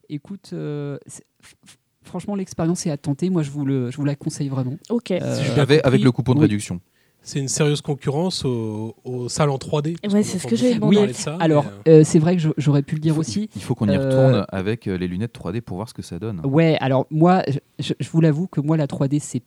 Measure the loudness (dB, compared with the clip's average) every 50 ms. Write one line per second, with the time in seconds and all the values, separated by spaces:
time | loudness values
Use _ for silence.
0 | _ -12 -12 -12 -12 -14 -16 -16 -14 -12 -12 -10 -8 -8 -8 -8 -8 -8 -10 -12
1 | -14 -18 -20 -20 -20 _ _ _ _ -20 -20 _ _ -20 -20 _ _ _ _ _
2 | _ -12 -12 -10 -8 -6 -6 -6 -8 -8 -6 -4 -2 -2 -2 -2 -2 -4 -6 -4
3 | -4 -6 -4 -2 -2 0 0 0 -2 -2 -4 -4 -2 -2 0 -2 -2 -4 -4 -4
4 | -2 -2 -2 -4 -6 -8 -6 -6 -6 -4 -4 -4 -4 -4 -6 -10 _ -4 -4 -4
5 | -2 -2 -4 -4 -2 -2 -2 -2 -2 0 2 2 4 4 4 4 4 4 4 4
6 | 4 4 2 2 0 0 2 4 2 2 2 0 -4 -6 -10 -10 -12 _ _ _
7 | _ _ _ _ -14 -10 -6 -6 -6 -4 -2 0 0 0 0 -2 -4 -6 -8 -6
8 | -4 -4 -4 -2 -2 -4 -4 -4 -4 -4 -4 -4 -4 -6 -6 -8 -8 -10 -12 _
9 | -12 -10 -8 -8 -8 -4 0 0 2 2 0 -2 -4 -4 -4 -2 -2 -4 -6 -6
10 | -4 0 0 0 0 0 -4 -6 -4 -2 0 2 2 2 2 2 4 4 6 6
11 | 4 2 -2 -6 -8 -8 -4 0 2 4 4 4 2 0 -4 0 6 8 10 10
12 | 10 8 6 4 4 4 2 2 2 0 0 0 2 2 2 2 2 -2 -4 -2
13 | 0 0 0 0 -2 -4 -4 -6 -6 -6 -8 -8 -6 -4 -4 0 0 0 2 2
14 | 0 2 4 4 6 6 4 4 0 -2 -4 -4 -2 -2 -4 -4 -4 -4 -4 -2
15 | -2 -4 -4 -4 -6 -6 -8 -10 -8 -8 -6 -6 -8 -8 -8 -8 -10 -10 -12 -14
16 | -12 -12 -10 -8 -8 -8 -6 -6 -2 0 2 4 4 4 2 0 0 0 0 0
17 | -2 0 2 4 4 6 4 4 2 -2 -4 -6 -6 _ _ -8 -6 -6 -6 -6
18 | -6 -2 0 2 4 4 2 2 -2 -4 -4 -4 -2 0 0 0 -2 -2 -4 -4
19 | -2 0 -2 -2 -4 -4 -8 -8 -10